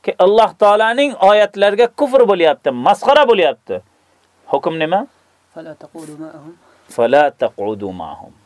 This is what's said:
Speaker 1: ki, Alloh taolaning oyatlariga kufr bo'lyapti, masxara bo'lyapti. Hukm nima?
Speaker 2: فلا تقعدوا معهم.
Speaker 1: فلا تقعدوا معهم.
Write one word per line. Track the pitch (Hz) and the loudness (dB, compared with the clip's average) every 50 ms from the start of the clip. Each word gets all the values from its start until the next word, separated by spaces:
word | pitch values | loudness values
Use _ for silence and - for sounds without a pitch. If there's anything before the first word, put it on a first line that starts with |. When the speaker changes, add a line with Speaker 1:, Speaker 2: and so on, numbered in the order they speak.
| _ | _
Speaker 1:
ki, | 214 190 - | -8 -2 0
Alloh | 185 190 208 226 220 196 - _ | 2 2 4 2 2 0 0 _
taolaning | 214 202 208 214 220 220 240 254 285 294 226 | 2 2 4 2 0 0 0 -2 -2 -4 -2
oyatlariga | - 196 196 208 214 208 202 208 202 196 208 202 202 240 | 0 2 4 4 4 2 0 0 -2 -2 0 2 0 0
kufr | 233 _ - 294 262 254 269 | 0 _ -4 -4 0 2 2
bo'lyapti, | 240 196 202 180 165 156 139 _ _ 147 | 2 2 2 2 2 0 0 _ _ -6
masxara | 127 123 123 175 208 - - 247 285 294 294 240 | -6 -2 0 0 0 0 0 2 2 2 4 2
bo'lyapti. | 226 190 170 143 123 _ _ - 95 90 _ _ _ _ _ _ _ _ _ _ _ _ _ - | 2 2 2 0 -2 _ _ -12 -12 -12 _ _ _ _ _ _ _ _ _ _ _ _ _ -6
Hukm | - 139 - 170 165 160 | -6 -4 -4 -6 -6 -6
nima? | 156 156 185 202 269 _ _ _ _ _ _ _ _ _ _ | -4 -2 -4 -4 -4 _ _ _ _ _ _ _ _ _ _
Speaker 2:
فلا | 165 160 165 | -20 -20 -20
تقعدوا | 151 _ - 151 _ 165 160 151 151 151 | -20 _ -20 -20 _ -20 -20 -18 -18 -18
معهم. | 160 156 160 151 143 160 170 _ _ _ _ _ _ _ | -18 -20 -20 -20 -20 -20 -20 _ _ _ _ _ _ _
Speaker 1:
فلا | - - 117 117 135 147 147 143 | -4 -2 0 2 2 2 2 0
تقعدوا | - _ 127 110 _ - 101 104 110 98 104 95 | -2 _ -8 -8 _ -8 -8 -8 -8 -8 -10 -12
معهم. | 92 87 82 76 69 - - - _ _ _ | -12 -14 -16 -16 -16 -20 -20 -20 _ _ _